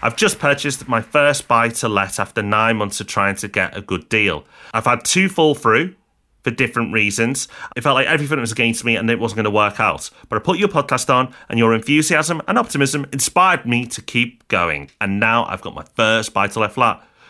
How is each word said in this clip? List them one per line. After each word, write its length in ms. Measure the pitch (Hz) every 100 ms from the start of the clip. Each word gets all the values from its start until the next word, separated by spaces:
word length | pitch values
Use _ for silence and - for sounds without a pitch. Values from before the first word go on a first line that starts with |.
I've 120 | 117 117
just 220 | 208 -
purchased 500 | 143 135 147 135 120
my 140 | 117
first 460 | 110 151 147 139 -
buy-to-let 720 | 117 117 113 117 101 95 -
after 240 | 98 -
nine 340 | 101 107 113 110
months 240 | 104 101
of 60 | 104
trying 300 | - 98 95
to 100 | 104
get 280 | - 92 -
a 60 |
good 260 | - 90 -
deal. 380 | 110 101 76 - - -
I've 140 | 110 117
had 180 | 120
two 260 | - 185 190
fall 260 | 185 156 143
through 400 | 117 113 180 - _ _ _ _
for 60 | -
different 420 | 117 120 123 113
reasons. 560 | 110 104 101 117 135 - - - -
It 60 |
felt 120 | 143
like 140 | 131 135
everything 320 | 160 147 151
was 120 | 117
against 320 | 110 117 113
me 120 | 117 113
and 120 | 113
it 80 | 117
wasn't 160 | 117 104
gonna 140 | 107
work 280 | 104 104 -
out. 300 | 107 71 - - -
But 100 | 107
I 20 |
put 180 | - 185
your 120 | 202
podcast 440 | 175 139 127 -
on 180 | 127 127 - -
and 100 | 113
your 160 | 113 113
enthusiasm 680 | 113 151 151 160 156 165 -
and 100 | 226
optimism 480 | 240 143 139 147 139
inspired 540 | 139 - - 185 175 117
me 180 | 120 120
to 160 | -
keep 460 | - 120 120 _ _
going. 420 | 98 87 73 71 _
And 200 | 101 98
now 260 | 113 117 -
I've 160 | 98
got 140 | - -
my 100 | - -
first 380 | 110 113 110
buy-to-let 380 | - 101 113 104
flat, 340 | - 120 - _ _